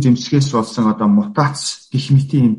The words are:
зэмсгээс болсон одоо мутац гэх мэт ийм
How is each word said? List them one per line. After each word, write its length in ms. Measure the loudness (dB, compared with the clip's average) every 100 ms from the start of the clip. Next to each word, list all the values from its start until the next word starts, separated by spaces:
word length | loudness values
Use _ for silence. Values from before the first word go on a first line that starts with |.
| 2
зэмсгээс 480 | 0 0 0 0
болсон 320 | -2 -4 -2 -2
одоо 160 | 2 2
мутац 800 | 2 0 -2 -2 -2 -10 -12 -6
гэх 240 | -6 2
мэт 160 | 2 2 0
ийм 160 | 0